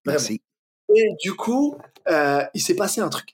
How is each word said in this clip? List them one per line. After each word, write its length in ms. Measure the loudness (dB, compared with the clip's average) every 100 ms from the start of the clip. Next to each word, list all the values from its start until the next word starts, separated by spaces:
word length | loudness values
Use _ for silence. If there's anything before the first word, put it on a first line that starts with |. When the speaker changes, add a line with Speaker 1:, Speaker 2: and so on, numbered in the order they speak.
| -2
Speaker 1:
Mm, 40 |
Speaker 2:
vraiment. 80 | -2
Speaker 1:
merci. 220 | -2 -6 _ _ _ _ 2
Speaker 2:
Et 140 | 4 4 0
du 100 | -6
coup, 440 | -6 -2 0 0 -2 -16 _ -2
euh, 340 | 2 2 0 -2
il 80 | -4
s'est 140 | -2 0
passé 240 | -2 -2
un 80 | -4
truc 220 | -6 -10